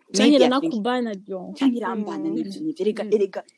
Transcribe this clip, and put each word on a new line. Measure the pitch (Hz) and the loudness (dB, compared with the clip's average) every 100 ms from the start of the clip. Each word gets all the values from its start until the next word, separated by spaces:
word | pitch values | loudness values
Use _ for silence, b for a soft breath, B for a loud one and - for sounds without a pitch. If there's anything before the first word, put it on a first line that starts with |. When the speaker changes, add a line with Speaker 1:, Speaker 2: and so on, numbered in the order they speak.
| _ | _
Speaker 1:
Canke | 196 226 | 4 6
Speaker 2:
Maybe | 285 247 | 8 6
I | |
think | 262 320 233 | 4 -2 -2
Speaker 1:
iranakubana | 214 254 233 196 | -2 -2 -4 -8
byo. | 196 185 180 277 | -10 -10 -10 -2
Speaker 2:
Canke | 269 233 | 0 0
irambana | 190 214 202 165 156 | -4 -6 -6 -6 -4
Speaker 3:
Mm. | - | -4
Speaker 2:
n'ibyo | 196 240 | -6 -8
ni | 160 151 | -8 -2
erega, | 214 208 208 | -2 -2 0
Speaker 1:
Mm. | |
Speaker 2:
erega, | 208 196 196 - | 0 0 -4 -14